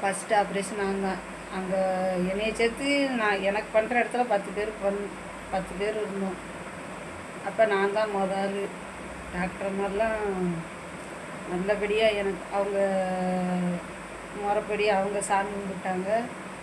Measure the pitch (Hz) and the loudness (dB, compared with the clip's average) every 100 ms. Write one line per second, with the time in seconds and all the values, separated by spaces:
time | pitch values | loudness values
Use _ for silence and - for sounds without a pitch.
0 | 196 190 - 208 185 196 196 214 196 196 | 2 0 2 4 4 0 -2 0 0 2
1 | 190 185 - - - 190 185 190 190 185 | 0 -2 -6 -10 -8 -6 0 2 2 2
2 | 185 180 180 196 220 214 233 226 277 285 | 2 2 2 2 0 4 2 4 2 4
3 | 269 240 214 196 196 208 220 220 220 240 | 4 2 2 4 2 2 4 2 4 2
4 | 233 247 240 202 190 190 214 214 196 202 | 2 2 2 2 2 -2 -4 0 0 0
5 | 202 - - - - 190 180 185 208 214 | -4 -8 -10 -12 -4 -4 -4 -2 -2 0
6 | 196 196 190 - - - - - - - | -2 -2 -2 -4 -10 -10 -10 -10 -10 -10
7 | - - - - 202 190 220 196 202 208 | -10 -12 -12 -8 -4 4 4 6 4 2
8 | 214 196 190 196 196 202 196 180 - - | 0 0 0 2 0 -2 -4 -6 -12 -12
9 | - - - 180 185 - 196 196 196 196 | -12 -12 -8 -4 -4 -2 -4 -2 -2 2
10 | 220 220 208 185 180 165 160 - - - | 0 2 0 0 0 -2 -6 -10 -12 -12
11 | - - - - - 180 196 202 202 214 | -12 -12 -12 -10 -6 -2 0 0 2 4
12 | 220 202 196 180 - 202 202 196 196 190 | 4 4 0 -2 -2 0 0 2 2 2
13 | 185 185 185 185 180 180 180 175 - - | 0 0 0 2 2 2 0 -2 -6 -12
14 | - - - 208 202 208 208 208 208 190 | -12 -12 -10 -4 0 0 0 2 4 4
15 | 196 202 196 196 202 202 196 185 190 185 | 4 0 2 2 2 -2 -4 -4 -2 -2
16 | 190 226 247 - - - | 2 0 0 -8 -12 -12